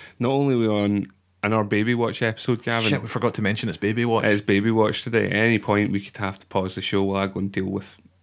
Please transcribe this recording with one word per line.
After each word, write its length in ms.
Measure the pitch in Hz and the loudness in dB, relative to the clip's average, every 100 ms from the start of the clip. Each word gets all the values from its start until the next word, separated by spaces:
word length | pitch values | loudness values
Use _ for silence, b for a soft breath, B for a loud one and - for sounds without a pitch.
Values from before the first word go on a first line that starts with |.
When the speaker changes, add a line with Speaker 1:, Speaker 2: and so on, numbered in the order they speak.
| B B | B B
Speaker 1:
not 120 | 123 | -2
only 240 | 135 143 | 0 2
are 40 | 123 | 2
we 100 | 110 | 2
on 380 | 104 104 101 - - _ _ | 2 2 0 -2 -10 _ _
an 100 | 104 | 0
Our 100 | 110 | 0
Baby 300 | 104 104 110 | 2 0 0
Watch 260 | 120 113 - | 0 -2 -2
episode, 420 | 117 107 - 117 | -2 -2 -2 -2
Gavin. 280 | - 117 110 | -2 0 0
Speaker 2:
Shit, 100 | 104 | 0
we 60 | 110 | -2
forgot 240 | 120 113 | -2 -2
to 80 | - | 0
mention 260 | 101 101 110 | -2 -2 -4
it's 80 | 82 | -2
Baby 260 | 101 110 | -2 0
Watch. 200 | 120 113 107 | 0 2 2
Speaker 1:
It's 160 | 104 | 2
Baby 280 | 101 101 113 | 2 2 4
Watch 320 | 110 107 104 | 2 2 0
today. 240 | - 113 98 | -2 0 2
At 60 | |
any 260 | 98 113 110 | 2 4 2
point, 340 | - 104 104 | 2 2 2
we 80 | 98 | -2
could 160 | - - | -4 -8
have 200 | 98 98 | -8 -8
to 60 | - | -6
pause 280 | 98 92 | -4 -4
the 80 | 95 | -4
show 200 | - 98 | -2 0
while 180 | 98 98 | 0 0
I 40 | 98 | -2
go 120 | 98 | -2
and 100 | 98 | -6
deal 140 | 98 95 | -4 -4
with 300 | 98 - - _ _ | -4 -8 -18 _ _